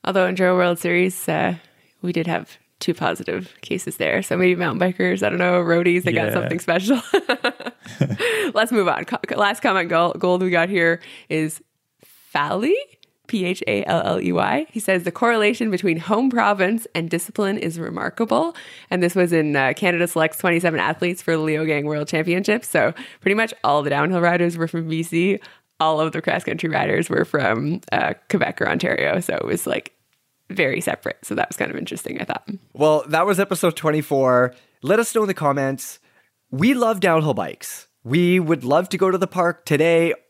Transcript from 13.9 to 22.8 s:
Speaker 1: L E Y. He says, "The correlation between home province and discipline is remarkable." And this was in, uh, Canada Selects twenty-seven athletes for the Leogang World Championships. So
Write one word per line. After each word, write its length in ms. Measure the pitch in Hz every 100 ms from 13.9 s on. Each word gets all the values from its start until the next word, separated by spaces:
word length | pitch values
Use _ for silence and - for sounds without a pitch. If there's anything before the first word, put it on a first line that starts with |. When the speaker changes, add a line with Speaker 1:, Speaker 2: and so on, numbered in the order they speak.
| 170
Speaker 1:
L 160 | - 175
E 120 | -
Y. 340 | 170 - 269 311
He 100 | 233
says, 240 | 202 185
"The 60 | 175
correlation 580 | 170 233 233 208 226 226
between 260 | 180 196 165
home 300 | 165 214 269
province 560 | 240 208 202 185 226 -
and 140 | - 165
discipline 480 | 170 - - 196 202
is 220 | 165 165
remarkable." 760 | 165 - - - 226 226 330 - - - -
And 120 | 180
this 120 | 175
was 180 | 190 175
in, 240 | 165 151 143
uh, 160 | 135 -
Canada 300 | 196 175 170
Selects 300 | 170 160 -
twenty-seven 400 | 185 170 170 160
athletes 440 | 98 160 180 175
for 140 | - 160
the 60 |
Leogang 420 | 156 156 160 147
World 220 | 147 151 147
Championships. 600 | 165 160 175 202 214 -
So 240 | 160